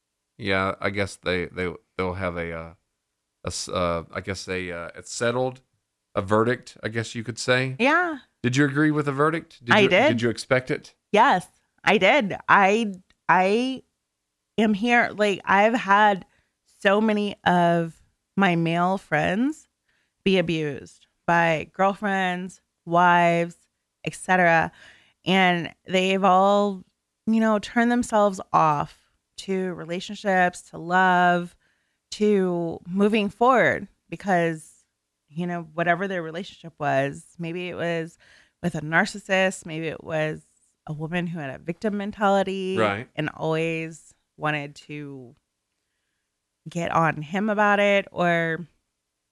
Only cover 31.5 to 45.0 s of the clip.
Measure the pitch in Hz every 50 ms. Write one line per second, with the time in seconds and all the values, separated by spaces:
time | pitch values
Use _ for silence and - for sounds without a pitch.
31.5 | - _ _ _ _ _ _ _ _ _ _ _ - - 208 208 208 196 185 180
32.5 | 175 170 170 165 165 - - 175 180 196 202 214 214 220 202 202 - _ 240 247
33.5 | 269 220 175 139 104 73 202 - _ _ _ _ 170 - - 202 185 175 170 165
34.5 | 160 156 - - _ _ _ _ _ _ _ _ _ _ _ _ 143 160 180 175
35.5 | 175 175 165 156 151 170 170 175 170 170 202 190 196 175 160 160 156 175 196 -
36.5 | - - - 165 - _ 151 143 139 135 139 139 156 165 - _ _ - 170 165
37.5 | 170 180 180 180 - 92 165 170 170 165 160 165 - _ _ _ - _ _ _
38.5 | _ _ - 175 - 156 151 151 165 170 202 - - 202 - - 190 190 190 185
39.5 | 190 - - 175 156 160 165 156 - - - - 160 156 156 156 156 156 - _
40.5 | _ _ _ _ _ _ _ - 156 147 160 156 175 175 170 175 170 170 143 135
41.5 | - 76 - 165 175 - - 214 202 208 196 208 - 202 214 196 196 196 190 190
42.5 | 190 190 185 185 190 196 107 101 98 107 127 - _ - 151 - - - 156 160
43.5 | 160 160 165 165 165 160 160 160 165 - - _ _ _ _ _ _ - 151 151
44.5 | 151 147 143 147 147 - - - 147 147